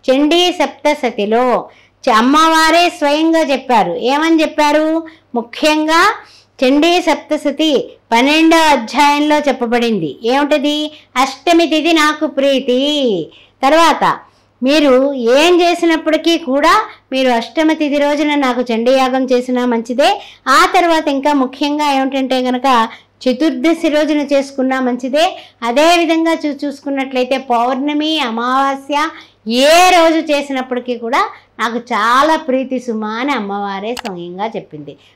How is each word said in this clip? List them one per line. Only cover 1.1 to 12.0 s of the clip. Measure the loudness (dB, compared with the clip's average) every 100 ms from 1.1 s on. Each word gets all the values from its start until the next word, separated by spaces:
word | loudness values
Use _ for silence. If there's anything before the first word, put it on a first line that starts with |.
| -4 -2 0 0 -2 -6 _ _ _ 0
చ-, |
అమ్మవారే | 2 2 2 2 2 2 2 0
స్వయంగా | 0 -2 0 2 0
చెప్పారు. | 0 -2 0 0 0
ఏమని | -2 -2 0 2 2
చెప్పారు? | 0 0 2 2 0 -2 -6 -20 _ -8
ముఖ్యంగా | -8 -2 0 0 2 2 2 0 -14 -20 _ -2 2
చండీ | 4 4 2
సప్తసతి | 0 -2 -2 -4 -4 -2 0 0 -2 -14 _
పన్నెండో | 0 2 4 4 4
అధ్యాయంలో | 4 2 0 2 2 2 2 0
చెప్పబడింది. | 0 -2 -2 0 0 -2 -4 -6
ఏమిటది? | -2 0 0 0 0 -2 -6 -10 _ -2
"అష్టమి | -2 -2 2 2 4
తిథి | 0 2
నాకు | 2